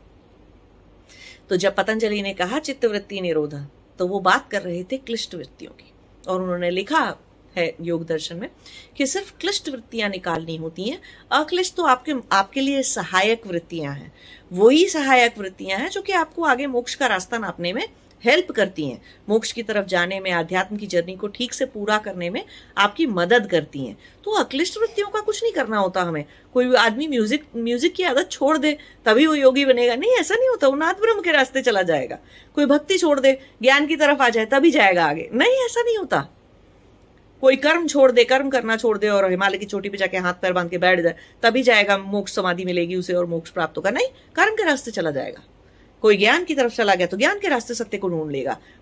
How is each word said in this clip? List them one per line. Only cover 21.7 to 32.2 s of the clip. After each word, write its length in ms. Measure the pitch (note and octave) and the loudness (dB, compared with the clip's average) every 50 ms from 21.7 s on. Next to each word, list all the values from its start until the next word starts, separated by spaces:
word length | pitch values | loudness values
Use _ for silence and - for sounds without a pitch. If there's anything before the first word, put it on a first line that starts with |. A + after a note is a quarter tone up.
| - G#3+ G3+ G#3+ G#3+ G#3 | -6 -6 -4 -2 -2 -2
करने 320 | G#3 G#3 F#3 F3+ F3 F3 | -2 -6 -10 -8 -8 -8
में 140 | G3 D4 G#4+ - - - - - - - | -8 -8 -10 -12 -16 -20 -20 -6 -2 0
आपकी 280 | G3+ G3+ - - E4 | 0 0 0 0 -2
मदद 400 | C4+ G3+ - F3 F3+ A3+ B3 G#3 G3 | 0 0 0 2 4 4 2 2 2
करती 360 | F3+ D#3+ D3 - - C#3 C3+ | 0 -2 -2 -2 -6 -10 -10
हैं। 120 | A2 - - - - - _ - | -10 -10 -14 -20 -20 -20 _ -8
तो 60 | G4+ | -2
अक्लिष्ट 480 | G#4+ G4 - - - C#4 E4+ F4+ - G#4+ | -2 0 0 0 -2 -4 -4 -4 -4 -2
वृत्तियों 300 | A4+ A4 - G#4 G4+ G#4 | -4 -2 -2 -4 -4 -4
का 120 | - G#4+ | -4 -6
कुछ 220 | G#4 G#4+ G#4 - A4+ | -4 -4 -4 -4 -4
नहीं 100 | A4+ F#4 | -4 -2
करना 260 | E4 C4 G#3 A3 G#3 | -2 -2 -2 0 0
होता 240 | G3 F3+ F#3 G3 F3+ | 0 0 0 -2 -2
हमें। 220 | F3 D#3+ D3+ D3 - - - - _ - | -2 -4 -6 -8 -10 -14 -20 -16 _ -2
कोई 200 | B3 B3 B3+ B3+ | 0 2 4 4
आदमी 340 | A3+ G#3+ A3+ G#3+ B3 D4+ D#4+ | 4 4 4 2 0 -2 -2
म्यूजिक, 360 | C#4 A#3+ G#3+ G#3+ C4 D4+ - - - | 0 0 0 0 0 -2 -4 -6 -10
म्यूजिक 380 | A#3 A#3 A#3 A#3+ B3 C#4 F4 F4 | -6 -4 -2 -2 0 0 0 0
की 80 | - F#4 | 0 -2
आदत 260 | F4 B3+ C#4 - F#4 | 0 0 0 0 -2
छोड़ 280 | - - - C#4 D#4 D#4 | -2 0 0 2 2 2
दे 200 | C4 D4+ D4 D4 - - - - - | 2 0 -2 -2 -6 -18 -20 -4 0
तभी 200 | A3+ G#3+ A#3+ D#4 | 4 4 6 6
वो 80 | D#4+ D#4 | 4 4
योगी 300 | D4 C4+ C4 C4 C#4 C#4 | 4 6 6 6 4 4
बनेगा, 300 | C4+ B3+ A#3+ A#3+ A#3+ A#3 | 2 2 2 2 0 0
नहीं, 180 | B3 E4 A4+ B4+ | 0 0 2 2
ऐसा 220 | A4+ D#4+ - G4 | 2 2 0 0
नहीं 140 | A#4 B4+ C5 | 0 2 2
होता, 200 | B4 F4+ D4 C4 | 2 2 2 2
वो 80 | C#4 | 2
नाथ 180 | C#4+ D#4+ E4 F#4+ | 2 0 -2 -2
ब्रह्म 260 | F#4+ G#4+ A4+ A4+ G4+ | 0 0 0 0 0
के 120 | E4+ E4+ D#4 | 0 0 2
रास्ते 300 | C#4+ C4 C4 - C4+ - | 2 2 0 -2 -2 0
चला 200 | B3+ G#3+ G3 F#3 | 0 0 2 2
जाएगा। 360 | E3+ D#3+ C#3+ C3 A2+ - - | 0 0 -2 -2 -4 -8 -12